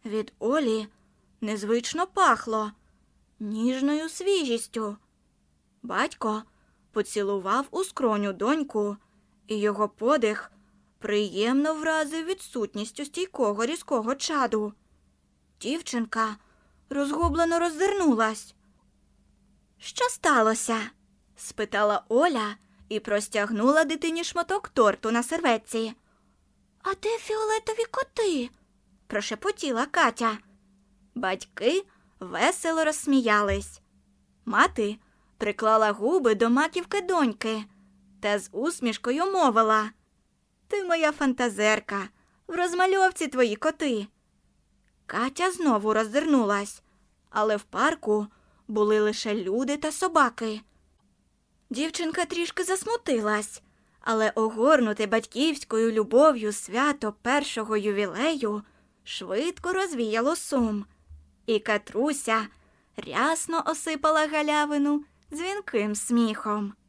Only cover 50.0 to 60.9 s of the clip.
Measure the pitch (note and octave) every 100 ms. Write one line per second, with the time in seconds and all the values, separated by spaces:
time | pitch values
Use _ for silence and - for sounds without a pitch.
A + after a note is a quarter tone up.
50 | F#4 E4 C#4 - A3+ G#3+ - _ _ _
51 | _ _ _ _ _ _ _ A#3 D#4+ -
52 | E4 E4 E4+ E4+ E4+ - F4+ F#4+ G#4 A#4
53 | - B3 G#3+ G#3+ G#3+ - _ _ _ _
54 | - A3 G#3+ - A3 A3 B3 D#4 A3+ G#3
55 | G#3+ A3+ A#3 A3+ D#4 C#4+ - A3 A3+ A3
56 | G#3 A#3 D#4 B3+ G#3+ G#3 - G#3 C#4+ C#4+
57 | G#3+ G#3 A#3+ C#4+ C#4+ - G#3+ G#3+ G#3 G3+
58 | G3+ E3 C#4+ D#4 A#3 G#3+ G#3 _ _ _
59 | - - F#3 F#3+ D#4+ F#4 F4 F#4 F#4+ C#4+
60 | A3+ A3 B3 E4 - C#4 A#3 G#3 G3+